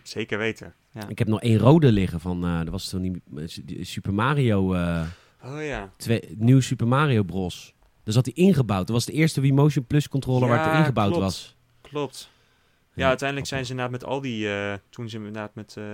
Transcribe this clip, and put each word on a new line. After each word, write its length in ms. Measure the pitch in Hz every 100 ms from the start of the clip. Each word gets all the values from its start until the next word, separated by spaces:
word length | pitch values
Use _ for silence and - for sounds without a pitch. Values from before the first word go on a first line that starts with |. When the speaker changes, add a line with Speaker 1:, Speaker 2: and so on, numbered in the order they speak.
Speaker 1:
Zeker 360 | - - 113 107
weten, 360 | 110 107 92 - _
ja. 180 | 110 104
Speaker 2:
Ik 100 | 110
heb 100 | 107
nog 120 | 107
één 160 | 120 110
rode 340 | 110 165 147
liggen 280 | 104 90 82
van, 240 | 87 90
eh, 140 | 87 85
dat 100 | 82
was 200 | 92 -
toen 140 | 95
die, 200 | 92 90 - 67
eh, 60 | 80
su-, 180 | -
die 200 | 67 -
Super 300 | 87 - 101
Mario, 600 | 101 120 147 123 101 95
eh, 280 | 90 87 85 80 85 _ _
Speaker 1:
Oh 200 | 123 147
ja. 280 | 151 120 98 -
Speaker 2:
twee, 240 | 113 113 - 85
nieuw 240 | 113 135
Super 260 | 123 127 117
Mario 340 | 131 151 117
Bros. 520 | 95 90 90 - - _ _ _
Daar 120 | -
zat 100 | 107
hij 100 | 131
ingebouwd. 520 | - 185 151 113 101 92
Dat 100 | 117
was 80 |
de 80 | -
eerste 280 | 143 156 -
Wii 120 | 139
Motion 340 | 135 151 147 123
Plus 220 | 147 143
controller 400 | 139 127 127 123
waar 100 | 120
het 80 | 156
Speaker 1:
Ja, 60 | 156
Speaker 2:
ingebouwd 300 | 156 113 104
Speaker 1:
klopt. 140 | 175
Speaker 2:
was. 320 | 95 - - _ _ _
Speaker 1:
Klopt. 500 | - 147 143 - - _ _ _ _ _ _
Speaker 2:
Ja, 80 | -
Speaker 1:
Ja, 60 | 135
uiteindelijk 400 | 127 139 139 135
zijn 160 | 135
Speaker 2:
grappig. 20 | 127
Speaker 1:
ze 40 |
inderdaad 200 | 127 123
met 140 | 123
al 160 | - 135
die, 280 | 139 113 107 101 101
eh, 20 | 101 _
toen 180 | - 117
ze 80 | 110
inderdaad 380 | 104 110 104
met, 200 | 110 104 -
eh, 80 | 104